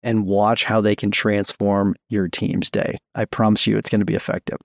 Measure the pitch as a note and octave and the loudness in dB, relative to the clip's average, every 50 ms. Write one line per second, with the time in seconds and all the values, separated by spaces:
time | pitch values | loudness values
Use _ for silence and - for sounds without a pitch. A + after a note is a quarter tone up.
0 | - A#2+ A2+ A2 G#2 F#2+ G2 G2+ G#2 G#2+ A#2 - - - G#2+ A2 G#2 G#2 G#2 - | -2 0 0 0 0 2 2 4 4 4 2 2 0 0 0 2 2 2 0 2
1 | - G#2 G2+ - - G#2+ G#2 G2+ G2 - - _ G2+ G2+ G2+ G2+ G2 G2 F2+ - | 0 -2 -2 0 0 0 0 0 -2 -4 -4 _ 0 2 2 2 2 0 -2 -4
2 | _ _ A2 G2+ F#2+ E2+ - - - - - - - - - G2+ - - - - | _ _ -2 -2 -2 -2 -2 -4 -4 -2 -2 -2 -4 -2 -2 -2 -2 -2 -6 -8
3 | _ _ _ - A2 - - - A2+ G#2+ G#2+ G2+ - - G#2+ G#2+ G#2+ - - G#2 | _ _ _ -6 -6 -6 -2 0 2 2 2 2 2 0 0 0 0 0 0 0
4 | G#2 - - - - - - - _ - - - - | 0 0 -2 -4 -2 -4 -6 -6 _ -8 -10 -10 -12